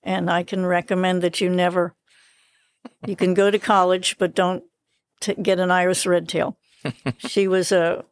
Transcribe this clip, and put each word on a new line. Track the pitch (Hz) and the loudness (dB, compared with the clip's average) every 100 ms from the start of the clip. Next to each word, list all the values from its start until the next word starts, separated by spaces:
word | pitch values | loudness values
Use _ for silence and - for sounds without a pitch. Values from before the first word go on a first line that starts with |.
and | - 190 175 | -4 -4 0
I | 175 | -2
can | 175 190 180 | -2 -4 0
recommend | 175 170 180 185 180 | -2 0 -2 0 0
that | 180 170 | -2 -2
you | 185 | -2
never, | 180 180 180 170 _ _ _ _ _ _ _ _ _ - _ - | 0 0 0 -4 _ _ _ _ _ _ _ _ _ -20 _ -10
you | 196 | -2
can | 190 | 0
go | 180 202 | 4 4
to | 208 | 2
college, | - 202 180 185 185 - | 2 4 4 2 -2 -2
but | 180 | -2
don't | - 180 185 - _ _ _ _ _ | 0 0 0 -8 _ _ _ _ _
t-, | - | -8
get | - 170 185 | -4 0 0
an | 185 | 2
Iris | 180 180 180 - | 2 2 0 0
red | 175 165 | 0 0
tail. | 165 - - _ _ | -4 -4 -6 _ _
<laughs> | 147 - - 120 | -10 -8 -8 -8
She | - - 196 | -6 -2 0
was | 185 180 | 2 2
a | 190 165 - - | 2 2 -2 -8